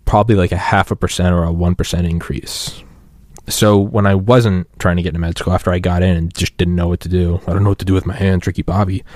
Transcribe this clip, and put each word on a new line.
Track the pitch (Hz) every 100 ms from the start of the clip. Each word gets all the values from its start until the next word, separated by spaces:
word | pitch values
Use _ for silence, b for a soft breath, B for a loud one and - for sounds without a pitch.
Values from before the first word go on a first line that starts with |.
probably | - 107 107
like | 104 90
a | 87
half | - 101 92
a | -
percent | 90 - 90
or | 87
a | 82
one | 85 87
percent | 90 - 85 87
increase. | 82 - 67 - - - - b b b b - - -
So | - 107 104
when | 101 110 101
I |
wasn't | 98 98 123 113 92 87 -
trying | 92 87
to |
get | 87
into | 82
med | 85 85
school, | -
after | 90 -
I | 90
got | 87 87
in | 90 85
and | 82
just | - - -
didn't | 87 87
know | 87
what | 87
to | 82
do, | 90 87 85 -
I |
don't | 92
know | 101
what | 98
to |
do | 92
with | 95 90
my |
hands, | 95 98 92 90
Ricky | 92
Bobby, | - 90 98 95 B